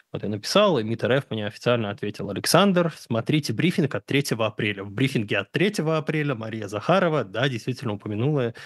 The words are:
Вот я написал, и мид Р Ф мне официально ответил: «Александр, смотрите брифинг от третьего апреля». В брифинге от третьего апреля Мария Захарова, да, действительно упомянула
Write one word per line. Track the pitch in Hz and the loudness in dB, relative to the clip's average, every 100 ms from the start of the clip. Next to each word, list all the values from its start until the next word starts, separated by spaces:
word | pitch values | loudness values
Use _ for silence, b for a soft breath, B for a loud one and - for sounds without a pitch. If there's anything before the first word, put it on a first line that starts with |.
| B | B
Вот | - | -8
я | 101 | -6
написал, | 104 - 190 208 147 | -4 0 4 4 4
и | |
мид | 107 113 | 0 0
Р | 107 | 2
Ф | 131 - | 2 0
мне | 110 104 | -4 -6
официально | - - 120 107 | -2 0 2 0
ответил: | 104 104 - 98 | -4 -6 -6 -6
«Александр, | 98 104 160 202 180 165 - | -4 4 6 6 4 0 -2
смотрите | - 113 - 151 - | -4 -2 0 0 0
брифинг | 110 170 - 156 | 0 0 2 0
от | 104 - | 0 -2
третьего | 135 143 117 110 | 0 0 0 -2
апреля». | - 107 98 | -2 -4 -4
В | 101 | -6
брифинге | 101 135 135 104 110 | -2 0 0 0 -2
от | 98 | 0
третьего | 143 196 208 156 160 | 0 0 0 0 0
апреля | 151 156 147 | -2 -2 -2
Мария | 117 110 110 101 | -4 -6 -6 -6
Захарова, | 101 - 185 180 156 | -4 2 4 4 0
да, | 101 101 139 | -2 -2 -2
действительно | 120 - 123 117 | -2 -6 -4 -4
упомянула | 104 - 104 131 147 120 - | -4 -4 -2 0 2 0 -4